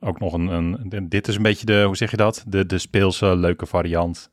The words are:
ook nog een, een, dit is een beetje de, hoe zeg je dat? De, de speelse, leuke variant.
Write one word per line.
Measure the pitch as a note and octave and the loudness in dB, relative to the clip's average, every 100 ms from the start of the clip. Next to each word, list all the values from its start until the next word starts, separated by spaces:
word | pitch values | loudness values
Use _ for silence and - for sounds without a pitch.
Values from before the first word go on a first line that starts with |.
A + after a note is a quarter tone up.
ook | - F2+ | -6 -4
nog | F#2 | -4
een, | E2 F2 | -2 -2
een, | F2 E2+ F#2 G#2 G2+ F2+ | -2 -2 -4 -6 -8 -4
dit | G2 - | -2 -2
is | G2+ | 0
een | |
beetje | G#2+ G#2 A2 | 0 0 2
de, | G#2 G2+ | 4 4
hoe | F#2+ | 2
zeg | A2+ | -2
je | G#2+ | 2
dat? | G#2+ - A2 | 0 0 -2
De, | F#2+ F#2 | 0 0
de | F#2 | -2
speelse, | - G2 G2 F2+ G2+ F2+ | 0 2 2 2 2 2
leuke | F2 E2+ - | 2 0 -2
variant. | F2+ E2+ E2 F2 E2+ - | -2 0 0 -2 -4 -14